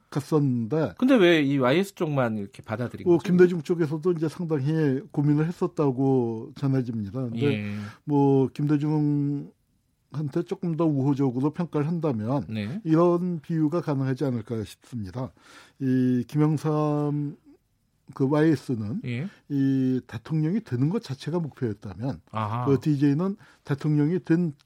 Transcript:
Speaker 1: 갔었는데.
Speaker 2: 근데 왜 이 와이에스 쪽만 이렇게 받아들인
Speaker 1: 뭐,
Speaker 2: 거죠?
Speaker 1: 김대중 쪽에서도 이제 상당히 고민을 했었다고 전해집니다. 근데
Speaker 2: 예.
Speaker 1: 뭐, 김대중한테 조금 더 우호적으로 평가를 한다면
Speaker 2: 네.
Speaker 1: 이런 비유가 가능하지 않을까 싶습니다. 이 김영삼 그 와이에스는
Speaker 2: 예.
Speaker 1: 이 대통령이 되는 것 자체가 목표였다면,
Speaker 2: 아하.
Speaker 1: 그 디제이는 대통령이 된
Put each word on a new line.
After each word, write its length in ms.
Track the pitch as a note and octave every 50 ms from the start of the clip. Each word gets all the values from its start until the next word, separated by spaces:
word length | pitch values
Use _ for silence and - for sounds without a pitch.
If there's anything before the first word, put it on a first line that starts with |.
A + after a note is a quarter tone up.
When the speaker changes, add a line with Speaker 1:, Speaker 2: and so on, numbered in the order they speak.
| - _
Speaker 1:
갔었는데. 840 | - D3 C#3 - E3 D3+ D3 C#3 B2 A#2+ A#2 G#2+ C#3+ D#3+ D#3 A2 - -
Speaker 2:
근데 160 | B3 C4 C#4+
왜 280 | A#3+ F#3 F3 F3 D#3+ D3
이 140 | C3+ C#3+
와이에스 380 | C#3 B2+ B2 C#3 E3+ G3 F#3+ -
쪽만 420 | - F#3 D#3 D3 C#3 B2+ A2+ A2
이렇게 260 | A2 G2 G2+ - - -
받아들인 440 | - A2 G#2+ B2 A#2 - G2 -
Speaker 1:
뭐, 100 | F3 F3
Speaker 2:
거죠? 100 | E3 -
Speaker 1:
김대중 360 | - F3 F3+ F3+ F3 F#3 E3+ D3
쪽에서도 500 | - F3+ E3 E3+ C#3 D#3 D#3+ D3 F#3 F3+
이제 160 | D#3+ D#3+ D#3
상당히 720 | - - F3+ D#3 D#3+ D3 C3 D3 D#3+ D#3+ D#3 C#3+ C3 C3+ - - -
고민을 340 | - C#3+ D3 D3 D3 D#3
했었다고 1080 | E3 F3+ - F#3+ F3 - - D#3 C#3 B2+ B2 C#3 C3+ C3+ C3 A#2+ A2+ A2+ A2 A#2 - B2+
전해집니다. 680 | - - C#3 C3+ C3 B2 A#2 A#2 A2+ G#2 G2 F#2+ C3 C3
근데 200 | A#2+ A2+ A2+ C3
Speaker 2:
예. 320 | C#3+ C#3 G#2+ G#2 G#2 G#2 G#2 G#2 G#2 - - _
Speaker 1:
뭐, 440 | - C#3+ C#3+ C#3 C#3 C#3 C3+ C3 B2
김대중한테 1900 | - - D3 D3 D3+ D3 C#3+ D3+ D#3 D3+ D3+ D3 D3 D3 C#3+ C#3+ C#3+ C#3+ D#3 F#3 - _ _ _ _ _ _ _ _ _ _ _ - C#3 D#3 C#3+ - E3+ F3
조금 300 | - G3+ F#3 - F3 E3
더 80 | D3 E3+
우호적으로 680 | D#3+ D3 C#3 C3 C#3+ C#3+ B2+ C#3 C3+ A#2 B2+ C3 D#3 -
평가를 320 | - F3 - - D3+ C#3+
한다면 580 | D#3 F3 E3+ D#3 D#3 C3 A2 G#2+ A2+ C3+ D3 - D#2
Speaker 2:
네. 320 | A2 A2 G2+ G#2 C#3+ G#3+ -
Speaker 1:
이런 560 | D#3+ D#3 D#3 F3 F3 F3 F3 F3 F3+ F3 D#3+
비유가 400 | - - E3+ D#3+ D#3 D3 D#3 F3
가능하지 460 | D#3+ - D3 C3+ C3+ C3 C3 B2 D#3
않을까 360 | C#3 B2 A#2 G#2+ - A#2+ A2+ G#2
싶습니다. 680 | - - - _ - - A#2+ G#2 F#2 F2 B2 C3 - - _ _ - - - - - _ -
이 440 | C#3 C3 B2+ C3 B2+ B2+ B2+ B2 A#2+ -
김영삼 1080 | D3 D3 D3+ D3+ D#3+ C#3 - D#3+ D3+ D3+ D3+ D3+ D3 D3 D3 D3 C#3+ D3 D3 C#3+ E3+ - _ C#4+ D4 _ _ _ _ _ _ _ _ _ _ - -
그 160 | - C#3 C3
와이에스는 720 | D3+ D3+ D3+ E3 D#3 B2+ - - C3 G#2+ G#2+ G2+ C3 G#3 -
Speaker 2:
예. 200 | C3 A#2+ A#2 D#3 G3+ - _ _ -
Speaker 1:
이 500 | D3 C#3 C3+ C3+ C3+ C3+ C3 C3 B2+ B2+ A#2+
대통령이 540 | - - A2 - - D#3+ D#3 D#3 D#3 F#3 A3+
되는 300 | G#3+ - B2+ A#2+ C3 D3+
것 120 | F#3 A#3 -
자체가 360 | - C3 - - D3+ D#3 F3+
목표였다면, 800 | E3+ C#3 - - C3 A2+ G2+ - - G#2+ F#2 F2+ A#2 C#3 A2 D#2+ - _ -
Speaker 2:
아하. 340 | A2 A2 G#2 A2 A#2+ B2
Speaker 1:
그 120 | C#3 C#3 B2+
디제이는 580 | - D#3 D3+ C3+ C#3+ D3 C#3+ D3 F3+ G3 G3 - - - - _ _
대통령이 580 | - C#3+ C3+ - D#3 D3+ D3 D3 D3+ F3+ F3+ -
된 280 | - E3 E3+ F3+ E3 C#3 - _